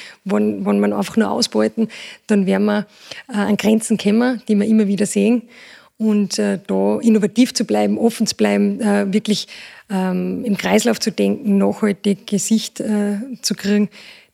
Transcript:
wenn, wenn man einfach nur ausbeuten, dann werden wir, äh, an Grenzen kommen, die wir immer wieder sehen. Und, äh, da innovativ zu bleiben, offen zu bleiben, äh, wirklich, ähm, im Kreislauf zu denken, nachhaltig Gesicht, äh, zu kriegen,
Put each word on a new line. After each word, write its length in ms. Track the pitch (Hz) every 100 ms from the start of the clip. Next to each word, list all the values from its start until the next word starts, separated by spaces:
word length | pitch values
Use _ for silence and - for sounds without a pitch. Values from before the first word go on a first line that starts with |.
| - -
wenn, 440 | 196 208 214 208 202
wenn 120 | 202
man 140 | 208
einfach 240 | 208 196 -
nur 140 | 208
ausbeuten, 560 | - 233 214 220 220 220 - - - -
dann 180 | 208 190
werden 200 | 190 208
wir, 200 | 208 208 _ - - -
äh, 100 | 208
an 200 | 202 208
Grenzen 400 | 202 220 - 214
kommen, 460 | 208 220 247 240 -
die 60 |
wir 140 | 208 208
immer 180 | 220 202
wieder 220 | 202 208
sehen. 340 | 202 202 240 - - - - - -
Und, 400 | 220 208 196 -
äh, 200 | 208 196 -
da 340 | 190 196 214
innovativ 540 | 226 214 202 - 247
zu 120 | - 226
bleiben, 340 | 208 208 214
offen 260 | 226 - 220
zu 100 | -
bleiben, 460 | 208 202 202 202
äh, 320 | 214 202 202
wirklich, 340 | 202 214 208 - - - - -
ähm, 520 | 190 185 180 180 185
im 140 | - 196
Kreislauf 420 | 185 208 226 220
zu 120 | -
denken, 480 | - 202 202 214 196
nachhaltig 640 | 196 202 208 196 202 196 -
Gesicht, 560 | 202 - 220 - -
äh, 380 | - 208 208 202 269 240
zu 120 | -
kriegen, 360 | - 196 208 208 - - - _